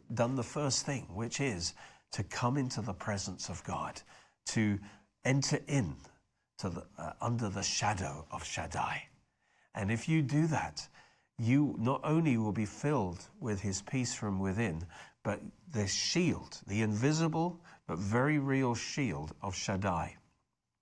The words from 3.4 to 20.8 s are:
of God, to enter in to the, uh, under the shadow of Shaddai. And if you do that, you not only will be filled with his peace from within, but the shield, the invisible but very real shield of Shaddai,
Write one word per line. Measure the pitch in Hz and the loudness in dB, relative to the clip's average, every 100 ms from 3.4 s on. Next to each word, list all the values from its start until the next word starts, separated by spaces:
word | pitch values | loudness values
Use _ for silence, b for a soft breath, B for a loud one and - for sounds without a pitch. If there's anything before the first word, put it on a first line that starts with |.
| - | -8
of | 87 | -8
God, | - 87 - - - B B B - | -6 -6 -6 -8 -16 B B B -2
to | 117 107 98 B B B _ 127 | 2 4 2 B B B _ 2
enter | 135 131 151 - | 2 4 0 2
in | 143 90 65 - _ _ _ _ - | 2 2 -2 -14 _ _ _ _ -8
to | 95 | -6
the, | 85 - - | -6 -10 -12
uh, | 82 - | -10 -4
under | 113 117 107 | -2 0 0
the | 95 | -2
shadow | - - 104 98 87 76 80 | -2 0 0 0 -2 -6 -8
of | - | -10
Shaddai. | - - 78 - - - - _ _ b b b b 104 | -8 -6 -4 -2 -2 -4 -8 _ _ b b b b -4
And | 98 | 0
if | 113 - | 0 2
you | 160 | 2
do | 131 143 165 | 4 4 4
that, | 127 80 - - B B B B - | 2 -2 -8 -14 B B B B -2
you | 113 139 147 - | 4 6 6 2
not | 113 135 | 0 0
only | - 156 160 117 | 2 4 6 4
will | 107 | 2
be | 101 101 | 0 -2
filled | - 147 147 92 85 - - | -2 0 2 0 -4 -12 -8
with | 113 101 | -4 -2
his | 101 92 | -2 -4
peace | - 135 120 | -2 -2 0
from | - 104 98 | -2 -2 0
within, | 98 95 113 80 85 B B B | 0 2 0 -2 -6 B B B
but | - 101 - - - | -4 -4 -6 -18 -8
the | 107 98 | -2 0
shield, | - - 165 175 87 - - - | 0 0 2 2 0 -4 -14 -4
the | 104 | 0
invisible | 110 104 135 156 165 160 175 - B B - | 2 2 4 4 2 2 0 -2 B B -8
but | 82 | -4
very | 101 117 139 151 | 0 2 4 4
real | 139 135 131 113 | 2 2 2 0
shield | - - 127 73 76 - | -2 -2 -2 -2 -6 -8
of | 98 98 | -6 -4
Shaddai, | - 95 95 87 80 - _ _ _ _ _ _ | -2 0 0 0 -2 -8 _ _ _ _ _ _